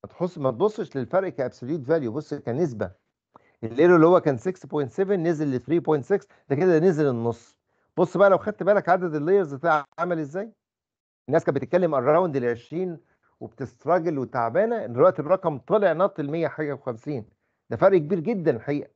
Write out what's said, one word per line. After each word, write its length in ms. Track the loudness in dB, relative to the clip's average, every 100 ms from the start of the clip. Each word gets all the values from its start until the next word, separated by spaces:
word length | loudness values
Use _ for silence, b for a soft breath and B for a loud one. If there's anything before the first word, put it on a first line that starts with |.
ما 60 | -20
تحس-، 280 | -8 -6 -2
ما 120 | -4
تبصش 460 | 0 -2 -2 -8 -6
للفرق 320 | -2 0 -2
كابسوليوت 540 | -4 -6 -6 -8 -8 0
فاليو، 260 | 0 0
بص 220 | -6 -8
كنسبة. 560 | -10 -6 -4 -4 -4 -8 -8 _ _ _ b b b
الايرور 320 | -8 2 4 6
اللي 100 | 6
هو 140 | 6
كان 180 | 4 -2
سكس 280 | -4 -8 -6
بوينت 260 | -4 -4
سفن 300 | -4 -2 0
نزل 340 | -2 -2 -2 -4
ل 40 |
ثري 180 | -2 -2
بوينت 260 | 0 -2
سكس، 240 | 0 -4 -4 b b
ده 80 | 0
كده 220 | 4 4
نزل 320 | 4 2 0
النص. 480 | 0 -2 -4 _ _ _ _ _ -2
بص 200 | 0 4
بقى 140 | 4
لو 80 | 4
خدت 240 | 0 -4
بالك 260 | 2 2 2
عدد 260 | 0 0
اللايرز 400 | -2 0 0 0
بتاع 300 | -4 0 0 -2 -8
عمل 200 | -4 -4
ازاي؟ 340 | -6 -8 -10 _ _ _ _ _ _ _ -2
الناس 160 | 0
كانت 120 | 0 -4
بتتكلم 360 | 0 0 2 0
around 400 | 2 2 2 -2
ال 80 |
عشرين 540 | -2 -4 -8 -8 -8 -8 _ _ _ _
وبتستراجل 800 | -18 _ -14 _ -2 0 0 -4
وتعبانه، 680 | -6 -4 -2 0 -2 -2 -6
دلوقتي 360 | 2 2 2
الرقم 360 | -2 0 0 -6
طلع 340 | -2 0 2
نط 280 | 2 -2 -2
ال 100 | -6
مية 180 | -4 -4
حاجه 240 | -4 -8
وخمسين، 520 | -6 -8 -10 -8 -10 -10 _ _ _ _
ده 60 | 2
فرق 220 | 4 4
كبير 220 | 2 -2
جدا 360 | -2 0 0 -2
الحقيقه. 340 | -2 -6 -6